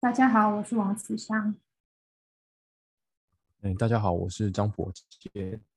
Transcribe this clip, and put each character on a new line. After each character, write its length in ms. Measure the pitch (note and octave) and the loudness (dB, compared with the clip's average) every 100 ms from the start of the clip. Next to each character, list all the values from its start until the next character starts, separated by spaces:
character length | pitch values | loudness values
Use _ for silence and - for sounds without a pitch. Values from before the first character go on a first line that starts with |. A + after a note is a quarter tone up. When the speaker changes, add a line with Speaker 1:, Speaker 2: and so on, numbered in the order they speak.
Speaker 1:
大 100 | B3 | 0
家 160 | A#3+ C4 | 4 6
好， 280 | A3 G#3+ G#3 | 6 4 0
我 80 | |
是 120 | G#3 A#3 | -2 -2
王 200 | G3 G#3+ | 0 -2
慈 200 | - A3 | -4 -8
香。 400 | - A3 G#3+ G#3 _ _ _ _ _ _ _ _ _ _ _ _ _ _ _ _ _ _ _ _ | -4 -2 -2 -4 _ _ _ _ _ _ _ _ _ _ _ _ _ _ _ _ _ _ _ _
Speaker 2:
哎， 100 | G2+ F#2 | -4 0
大 120 | A#2 | 2
家 120 | A#2 | 2
好， 120 | G#2 | 2
我 160 | F2 F#2 | 0 -2
是 220 | - G#2+ | -2 -2
张 180 | F#2+ G#2 | 0 -2
博 200 | G#2 F#2 F#2+ _ - - | -2 -6 -8 _ -20 -16
杰。 300 | G2+ F#2 G#2+ _ | -10 -10 -10 _